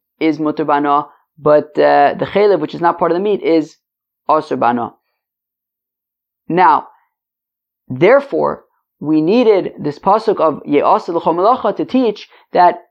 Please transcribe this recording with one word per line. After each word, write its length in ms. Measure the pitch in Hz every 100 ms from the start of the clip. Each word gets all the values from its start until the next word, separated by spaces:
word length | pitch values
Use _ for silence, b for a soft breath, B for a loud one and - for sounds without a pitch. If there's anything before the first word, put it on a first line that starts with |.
| _ _
is 180 | 160 151
mutar 300 | 151 151 151
bana, 400 | 143 147 143 151 b b _
but, 380 | 151 151 143 -
uh, 340 | 147 147 143 -
the 60 | 147
chaylev, 340 | 196 208 180
which 160 | 151 151
is 60 |
not 180 | 170 170
part 120 | 170
of 40 | 170
the 80 |
meat, 180 | 208 196
is 360 | 143 165 151 _ _ _ _ _ -
asur 300 | 156 151 131
bana. 340 | 120 120 110 - _ _ _ _ _ _ _ _ _ _ _ _ _ _ -
Now, 420 | 170 175 143 - _ _ _ _ _ _ _ _ _ -
therefore, 760 | 127 180 277 277 156 147 147 _ _ _ _
we 220 | 143 156
needed 520 | 156 233 226 190 147 -
this 180 | 147 143
pasuk 420 | 190 214 214 190
of 220 | 156 139
ye'aseh 500 | - 143 - 202 196
l'chol 200 | 165 170
malacha 420 | 165 202 247 214 196
to 80 | 156
teach 440 | 254 240 202 - b b
that 300 | 180 175 165 -